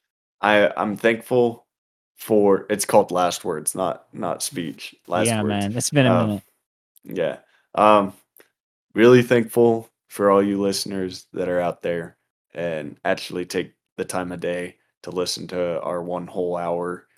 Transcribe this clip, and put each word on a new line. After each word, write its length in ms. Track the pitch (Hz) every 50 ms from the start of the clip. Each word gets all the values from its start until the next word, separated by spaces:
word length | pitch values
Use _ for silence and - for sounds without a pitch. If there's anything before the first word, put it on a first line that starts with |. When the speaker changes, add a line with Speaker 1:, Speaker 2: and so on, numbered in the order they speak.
| _ _ _ _ _ _ _ _
Speaker 1:
I, 300 | - 104 107 104 104 - -
I'm 200 | - 92 107 101 98
thankful 680 | - 117 117 113 - - 127 123 120 117 113 - _ _ _ _ _ _ _ _ _ _ _
for, 500 | _ - - 113 107 101 101 98 95 - -
it's 160 | 107 98 -
called 260 | - - 107 95 -
last 320 | 87 90 90 87 87 - -
words, 300 | 101 82 76 76 - -
not, 300 | 92 95 85 - - - _ -
not 300 | - - 87 - - -
speech. 520 | - - - 85 78 - - - - - _ _ -
Last 200 | 85 101 110 117
Speaker 2:
Yeah, 140 | 113 110
Speaker 1:
words. 80 | 104 104
Speaker 2:
man. 280 | 101 101 101 101 110 127
It's 120 | - -
been 160 | - 143 131
a 80 | 123 107
Speaker 1:
Um, 140 | 104 107 107
Speaker 2:
minute. 140 | 104 101 - _ _ _ _ _ _ _ _ _ _ _ _
Speaker 1:
yeah. 340 | - - - 80 76 64 - _ _ _ _ _ _ _
Um, 380 | - 104 107 107 104 101 98 98 - _ _ _ _ _ _ _ _ _ _ _ _ _ _ _
really 300 | 104 110 120 127 127 117
thankful 680 | 117 127 120 113 117 - 123 117 117 113 113 113 - _ _ _ _
for 220 | - - 101 101
all 140 | 98 101 101
you 180 | 101 101 98
listeners 640 | 98 98 98 - - 101 101 95 95 92 90 - - _ -
that 160 | - 90 90
are 100 | 90 87
out 220 | 87 85 82 -
there 360 | - 90 85 85 82 - - _ _ _ _ _ _ _ _
and 440 | - 85 85 82 78 73 71 71 _ _
actually 420 | 90 95 92 - - - 90 90
take 280 | 87 - 92 82 78 _ _ _ _ _ -
the 80 | 92
time 260 | - - 92 90 90
of 80 | 87 85
day 380 | 82 87 87 90 90 90 - _ _ _ _ _
to 100 | - 87
listen 360 | 87 90 90 85 - - 87 85
to 340 | 90 90 90 87 85 76
our 200 | - - 87 87
one 260 | 85 87 90 87 87 90
whole 280 | - 95 90 87 87
hour 520 | 87 87 85 85 85 87 87 87 - - _ _